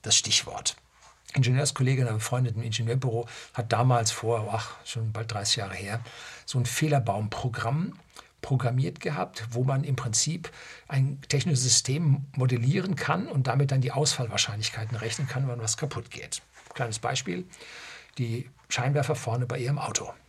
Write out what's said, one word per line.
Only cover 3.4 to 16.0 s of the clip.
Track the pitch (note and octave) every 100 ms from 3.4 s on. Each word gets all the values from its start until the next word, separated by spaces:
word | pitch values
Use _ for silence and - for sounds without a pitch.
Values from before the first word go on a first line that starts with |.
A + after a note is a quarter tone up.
| -
hat | - A2+
damals | G#2+ B2+ A#2+ A2+
vor, | - A2+ A#2 G#2
ach, | A2 - - -
schon | A#2 A2+
bald | A2 A2+
dreißig | G#2+ G#2 -
Jahre | G2 F#2
her, | G2 A2+ A#2 - - - -
so | B2+
ein | A#2+
Fehlerbaumprogramm | - D#3 C#3+ A2 G2+ G#2+ - B2+ - A2 C#3+ G3+ - - - - _
programmiert | - C3 C3 B2+ D#3 -
gehabt, | - C#3+ F#2 - A2+
wo | A#2
man | B2+ C3+
im | C#3 C3
Prinzip | A#2 G#2+ - E3+ D#3+ - - - -
ein | C#3 C3 C#3 -
technisches | C#3 F3 C3+
System | B2+ - - C#3+ D#3+ C3+ -
modellieren | - B2+ B2 A#2+ F#3+ F#3 E3
kann | - F3 C#4
und | D#3 C3
damit | B2 C#3+
dann | C3
die | B2+
Ausfallwahrscheinlichkeiten | C#3 D3 - A#2 G#2 - G#2+ G#2+ - A2 A2
rechnen | A2+ A2+ C#3
kann, | C3 C3+
wann | A#2+
was | A2 -
kaputt | C#3+ C3+